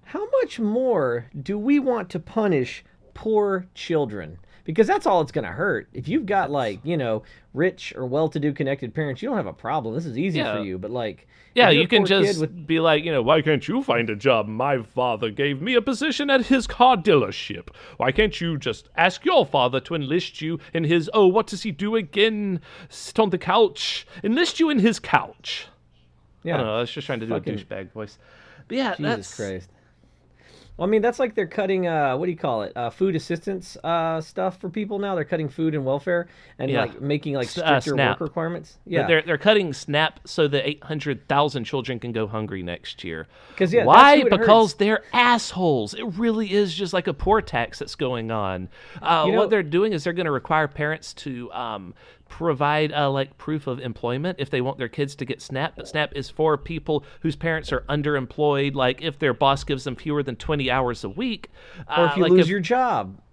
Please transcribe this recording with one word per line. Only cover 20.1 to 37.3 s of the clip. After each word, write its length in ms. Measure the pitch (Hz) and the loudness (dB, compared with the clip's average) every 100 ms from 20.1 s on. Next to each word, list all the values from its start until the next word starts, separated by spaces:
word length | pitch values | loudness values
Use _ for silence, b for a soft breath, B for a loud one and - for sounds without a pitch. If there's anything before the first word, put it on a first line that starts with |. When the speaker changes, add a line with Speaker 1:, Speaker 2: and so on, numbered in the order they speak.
| 165 175 - | -2 -2 -8
Speaker 2:
you 180 | 156 165 B | -6 -6 B
in 120 | 170 156 | -4 2
his, 260 | 170 156 | 2 2
oh, 140 | 214 190 | 4 6
what 200 | 185 - | 6 0
does 160 | 196 | -6
he 80 | 220 | -8
do 240 | 143 208 226 | -6 -2 -2
again? 640 | 170 202 220 214 208 175 B B B | -2 2 2 2 -2 -4 B B B
Sit 300 | - - - | -18 -8 0
on 100 | 220 | 0
the 60 | 170 | 0
couch. 680 | - 196 208 - - - - B | 0 2 2 0 -8 -8 -12 B
Enlist 380 | 202 247 349 - | -2 0 0 2
you 80 | 320 | 2
in 100 | 285 | 4
his 180 | 214 220 | 4 2
couch." 680 | - 135 - - - - - _ _ _ _ _ _ _ | 0 0 -2 -14 -12 -12 -12 _ _ _ _ _ _ _
Speaker 1:
Yeah. 100 | 165 | -4
Speaker 2:
I 40 | 156 | -2
don't 80 | 113 | 0
know. 100 | 107 | 0
I 20 | |
was 120 | 120 | -2
just 140 | - 139 | -6 -6
trying 140 | 127 | -6
to 60 | 110 | -2
do 80 | |
Speaker 1:
Fucking 200 | 107 - | -4 -4
Speaker 2:
a 40 | 101 | -8
douchebag 340 | 92 95 95 | -8 -12 -10
voice. 260 | 110 107 - b b b b - | -12 -14 -14 b b b b -8
But 80 | 247 | -4
yeah, 180 | 254 - | -4 -2
Speaker 1:
Jesus 200 | 147 117 | -2 -4
Speaker 2:
that's 200 | 95 - | -6 -8
Speaker 1:
Christ. 340 | 101 92 92 _ _ _ _ _ _ b b b b - | -8 -8 -12 _ _ _ _ _ _ b b b b -6
Well, 120 | 180 | 0
I 20 | |
mean, 140 | 214 | 2
that's 160 | 226 233 | 2 0
like 160 | 254 220 | -2 -2
they're 100 | 175 | -4
cutting, 400 | - 190 190 175 | -2 0 0 0
uh, 320 | 160 143 127 | 0 0 0
what 80 | 180 | -2
do 60 | |
you 60 | 165 | -2
call 260 | 156 113 | -2 -2
it? 100 | 101 - | -4 -4
Uh, 140 | 117 | -6
food 260 | - 190 160 | 0 0 0
assistance, 640 | - 170 180 190 180 - | -4 -6 -6 -8 -10 -10
uh, 360 | 160 170 165 160 | -4 -2 -2 -4
stuff 380 | 160 - 185 185 | -6 -4 -4 -4
for 100 | 185 | -8
people 280 | 180 208 202 | -6 -4 -4
now. 160 | 202 | -2
They're 100 | 185 | -2
cutting 240 | 147 165 151 | -2 -2 -4
food 280 | 131 160 151 | -2 -2 0
and 100 | 131 | -2
welfare 400 | 139 160 175 175 b b b | -2 0 -2 -2 b b b
and, 140 | 131 | -2
Speaker 2:
Yeah. 100 | 127 | 0
Speaker 1:
like, 180 | 110 - | -2 -4
making, 360 | 139 147 151 | -4 -2 -2